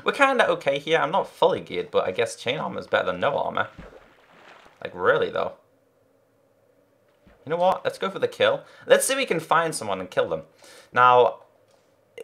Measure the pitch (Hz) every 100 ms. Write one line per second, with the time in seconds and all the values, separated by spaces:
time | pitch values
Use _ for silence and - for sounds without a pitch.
0 | - - 269 247 - 170 147 143 156 160
1 | 143 185 - - 165 170 82 87 85 98
2 | 90 95 - - 117 151 - 98 - 104
3 | 92 90 113 - 85 90 107 - - -
4 | - _ _ _ - - - _ - 90
5 | 98 151 90 87 - - _ _ _ _
6 | _ _ _ _ _ _ _ _ _ _
7 | _ _ _ _ 135 170 185 - - -
8 | 190 180 123 - 107 139 - - - 139
9 | - 269 254 175 156 160 165 156 107 92
10 | 92 - 120 80 - _ - - - 120
11 | 123 123 120 - - _ _ _ _ _
12 | _ -